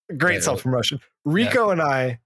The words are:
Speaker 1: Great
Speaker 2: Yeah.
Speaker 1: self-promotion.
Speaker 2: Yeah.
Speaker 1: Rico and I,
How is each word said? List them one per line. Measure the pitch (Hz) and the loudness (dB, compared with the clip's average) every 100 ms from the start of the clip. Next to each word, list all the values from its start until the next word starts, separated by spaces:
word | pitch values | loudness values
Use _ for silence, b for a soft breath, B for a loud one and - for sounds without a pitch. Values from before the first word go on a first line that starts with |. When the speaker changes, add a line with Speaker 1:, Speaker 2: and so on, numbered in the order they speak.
| - 151 | -12 -2
Speaker 1:
Great | 175 170 | 0 0
Speaker 2:
Yeah. | |
Speaker 1:
self-promotion. | 170 123 131 123 107 143 | 0 -2 -2 -2 -2 -6
Speaker 2:
Yeah. | - _ 147 | -10 _ -2
Speaker 1:
Rico | 175 233 254 214 | 0 2 2 2
and | 175 | 2
I, | 151 135 127 120 | 0 0 -2 -4